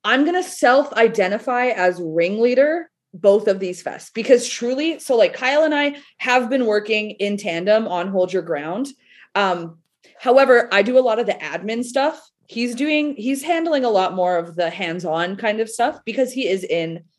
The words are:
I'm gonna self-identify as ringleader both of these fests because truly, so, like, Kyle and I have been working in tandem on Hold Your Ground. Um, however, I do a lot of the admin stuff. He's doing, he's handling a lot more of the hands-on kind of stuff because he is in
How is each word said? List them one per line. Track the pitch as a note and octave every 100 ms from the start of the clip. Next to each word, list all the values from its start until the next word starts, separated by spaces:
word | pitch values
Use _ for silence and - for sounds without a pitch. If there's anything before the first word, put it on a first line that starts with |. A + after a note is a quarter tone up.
I'm | G#3 B3+
gonna | D4+ F4+
self-identify | F4+ - B3+ C4 C#4+ A3 A3+ - F#3 G#3+ - A#3+ B3+
as | F#3+ F3+ F3
ringleader | E3 E3 E3+ G#3+ A#3+ B3+ D4 E4+ E4 _ _
both | F3 G3+ G#3 G#3+
of | F#3+
these | F#3+ F3+
fests | - - -
because | A3+ A3+ B3 A#3+
truly, | - A#3+ C4 D#4+ D#4
so, | - A#3
like, | F#3
Kyle | - B3+ D4
and | D#4
I | D4 C#4+ C#4+ - _
have | B3+ B3+ A#3
been | C4 A#3
working | G#3 G#3 G#3+ G#3+
in | - G3+ G3+
tandem | G3 E3 F#3+ A3 A3
on | F3 F#3
Hold | F#3+ F3+
Your | F#3
Ground. | E3 D3 D3+ G3 C#4 - _ _ _ G3+
Um, | G3 F3 E3+ - _ _ _ _
however, | C4 C4 C4 A#3+ A#3+
I | G3
do | G#3 B3+
a |
lot | B3+ G#3+
of | G3+
the |
admin | - D3+ E3 G3 A3+ B3
stuff. | C4+ C#4+ D#4 _ _ _
He's | A#3 A#3+ A#3+
doing, | D4+ D4+ D4 C#4
he's | A3+ C4+
handling | D4+ E4 E4 C#4+ B3
a |
lot | G3+ F#3
more | F#3 F3+ F3+
of | F3 E3+
the | E3
hands-on | F3 F3 F3 E3 D#3+ F3 G3
kind | A3+ G#3+
of | A3
stuff | - B3 D4+ -
because | A3 B3+
he | B3+ F3+
is | F#3+ F3+
in | E3 E3 E3 _